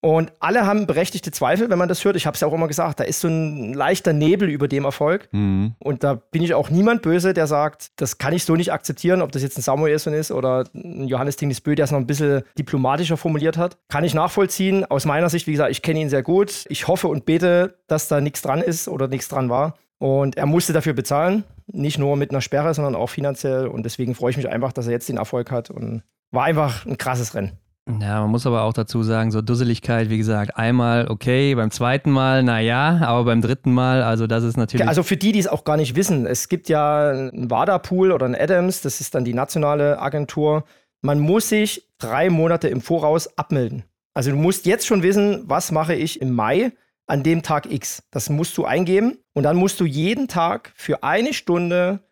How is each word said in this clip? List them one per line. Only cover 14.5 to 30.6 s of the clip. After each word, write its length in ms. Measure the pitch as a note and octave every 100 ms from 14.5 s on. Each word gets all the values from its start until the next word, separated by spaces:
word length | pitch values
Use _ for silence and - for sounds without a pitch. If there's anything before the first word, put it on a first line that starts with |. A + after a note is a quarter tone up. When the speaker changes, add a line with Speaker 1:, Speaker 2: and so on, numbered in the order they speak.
| - F#3+ G3
Speaker 1:
Aus 220 | - C#3 D#3
meiner 240 | D3 E3+
Sicht, 160 | E3+ D#3+
wie 60 |
gesagt, 180 | D3 D3
ich 100 | -
kenne 200 | - D#3
ihn 100 | D3+
sehr 120 | C#3
gut. 440 | B2 F3+ G3+ - -
Ich 180 | D3 -
hoffe 220 | F3 A3
und 160 | D3
bete, 540 | - D#3+ F3+ F3 F#3 _ _
dass 200 | D3+ -
da 140 | D3
nichts 220 | C#3+ -
dran 180 | C#3+ C#3
ist 280 | E3+ E3 -
oder 200 | E3 C3+
nichts 200 | C3 -
dran 200 | - B2+
war. 300 | B2 D#3 - _ _
Und 400 | C3+ C3+ C#3 -
er 80 |
musste 300 | C#3+ E3 E3+
dafür 180 | D#3 D#3+
bezahlen, 520 | B2+ B2+ C#3+ E3+ G3+ G3+ - -
nicht 320 | G3 C#3+ D3+
nur 180 | C#3+ C#3+
mit 100 | C#3+
einer 140 | C#3
Sperre, 320 | - C#3 D3+
sondern 200 | D#3 C#3+
auch 140 | B2 A#2+
finanziell. 600 | - C#3+ C3+ C#3+ C3 C3
Und 160 | A#2
deswegen 300 | A2+ - B2
freue 180 | B2 B2
ich 40 | A#2+
mich 140 | A#2+
einfach, 240 | A#2+ C3
dass 100 | B2+ A#2
er 60 |
jetzt 160 | A#2+ -
den 80 | A#2+
Erfolg 340 | A2 B2+ A#2+
hat. 200 | B2 A#2
Und 320 | - A2+ A2+ - _ _
war 140 | B2
einfach 400 | C#3 D#3+ D3 A2
ein 140 | A#2 A2
krasses 360 | - B2+ A#2
Rennen. 180 | - F#2+ - _ _ -
Speaker 3:
Ja, 360 | A2 G2+ G#2
man 80 | G#2+
muss 160 | A#2 B2+
aber 160 | A#2
auch 100 | G#2+
dazu 300 | A2+ A2 A#2+
sagen, 280 | A2 A2+ A2
so 120 | A2
Dusseligkeit, 680 | A2 A#2+ B2+ A#2 - A#2 A2+
wie 80 | A2
gesagt, 400 | G#2+ G#2+ G#2
einmal 500 | -